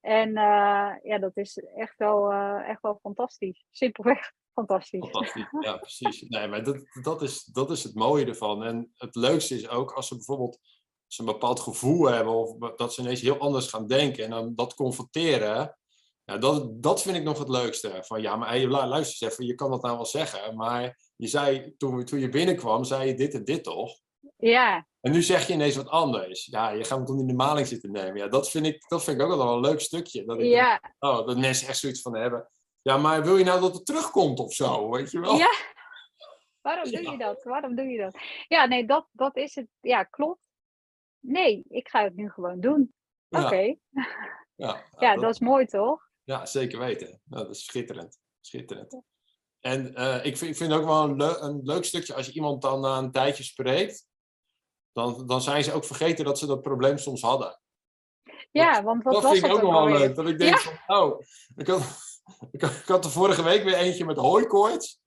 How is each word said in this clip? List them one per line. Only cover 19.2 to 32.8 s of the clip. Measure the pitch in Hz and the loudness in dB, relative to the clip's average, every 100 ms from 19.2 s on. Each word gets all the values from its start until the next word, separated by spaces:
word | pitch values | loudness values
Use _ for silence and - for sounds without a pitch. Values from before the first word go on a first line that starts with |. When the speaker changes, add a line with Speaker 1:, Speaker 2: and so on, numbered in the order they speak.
| 113 | -6
Speaker 2:
eens | |
even, | - 123 | -6 -6
je | |
kan | 123 139 | -4 -4
dat | 127 | -2
nou | 120 120 | -4 -4
wel | 117 | -4
zeggen, | 147 156 98 104 110 | -4 -4 -6 -10 -6
maar | 113 120 123 123 _ _ | -4 -4 -6 -10 _ _
je | 117 | -4
zei, | 147 143 135 135 - | 0 2 0 -4 -6
toen | 139 127 | -4 -4
we, | |
toen | 123 143 | -4 -4
je | 127 | -2
binnenkwam, | 131 180 165 117 110 | 0 2 0 0 0
zei | 127 135 131 | 0 -2 -2
je | |
dit | 123 143 | 0 -2
en | 135 | -2
dit, | 101 156 | -4 -4
toch?" | - - - - _ _ - _ | -4 -8 -8 -12 _ _ -20 _
Speaker 1:
Ja. | 226 233 240 180 - _ | 2 4 4 0 -6 _
Speaker 2:
En | 127 | 2
nu | 160 | 2
zeg | 165 180 - | 4 2 2
je | |
ineens | 170 147 135 | 2 2 0
wat | - | 0
anders. | 160 160 110 92 - - | 0 0 -2 -6 -12 -10
Ja, | 110 113 | -4 -2
je | 107 | -2
gaat | 110 135 | -4 -4
hem | 127 | -4
toen | 135 | -2
in | 131 | -2
de | |
maling | 127 135 151 143 | 2 2 2 -2
zitten | 120 101 | -6 -8
nemen. | 101 95 98 | -6 -6 -6
Ja, | 101 | 0
dat | 127 139 | 0 0
vind | 160 156 | -2 -2
ik, | 156 _ | -4 _
dat | 170 | -4
vind | - 131 | -2 -2
ik | 147 | 0
ook | 175 | 2
wel | 123 | 2
een | 120 | 2
leuk | 135 156 | 2 0
stukje. | - 165 170 - | -2 -6 -8 -10
Dat | 110 165 | -8 0
ik | |
Speaker 1:
Ja. | 240 240 247 214 | 4 6 6 2
Speaker 2:
denk, | - _ | -4 _
oh, | 139 120 113 | -2 0 0
dat | 123 | 0
mensen | 131 127 - | 2 0 -2
echt | 131 | -6
zoiets | 139 127 | -6 -6
van | 127 113 | -8 -4
hebben. | 120 120 - _ _ _ | -4 -4 -10 _ _ _